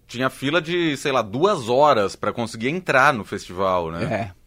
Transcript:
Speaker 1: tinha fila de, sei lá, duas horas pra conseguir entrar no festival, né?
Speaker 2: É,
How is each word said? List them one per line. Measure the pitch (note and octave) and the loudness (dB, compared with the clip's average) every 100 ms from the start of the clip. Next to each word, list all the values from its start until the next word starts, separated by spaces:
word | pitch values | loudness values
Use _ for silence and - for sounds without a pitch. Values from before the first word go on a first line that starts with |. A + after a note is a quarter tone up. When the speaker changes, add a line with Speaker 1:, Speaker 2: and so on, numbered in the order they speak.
| _ | _
Speaker 1:
tinha | A#2 C3 | -4 -4
fila | - C3 E3+ | -4 -2 -2
de, | D#3+ F3 E3 C#3 | -2 -2 -2 -2
sei | D3+ | -2
lá, | C3 | -2
duas | A2 A2+ F#3+ F#3+ A2+ | -2 0 0 0 0
horas | B2 D3+ A#2+ G2 - | 4 4 4 2 -2
pra | G#2 | -6
conseguir | G2+ A2+ A2+ A#2+ | -4 -6 -4 -4
entrar | F3 F#3 C#3 C#3 | -4 0 4 4
no | B2+ F#2 | 2 -4
festival, | G2+ - F#2 G2 F2+ E2 | -8 -8 -2 0 0 -2
né? | E2 A2 | -4 -4
Speaker 2:
É, | G#2+ G#2 - | -4 -6 -10